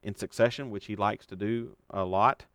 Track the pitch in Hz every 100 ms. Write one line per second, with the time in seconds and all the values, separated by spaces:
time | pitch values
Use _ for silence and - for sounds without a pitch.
0 | 104 98 98 - 117 120 135 101 - 104
1 | 101 107 - 92 104 117 117 - _ 95
2 | 92 95 113 135 -